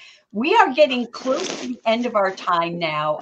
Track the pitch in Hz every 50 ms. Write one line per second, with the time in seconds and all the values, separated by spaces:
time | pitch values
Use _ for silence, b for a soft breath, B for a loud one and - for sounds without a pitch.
0 | B B B B B B - 202 247 330 427 466 381 320 254 302 302 262 262 247
1 | 233 233 - - - 262 262 320 370 - - - - 247 247 - - 226 226 233
2 | 240 240 220 208 196 190 190 - - 190 175 170 170 170 170 170 170 156 151 151
3 | 151 156 151 151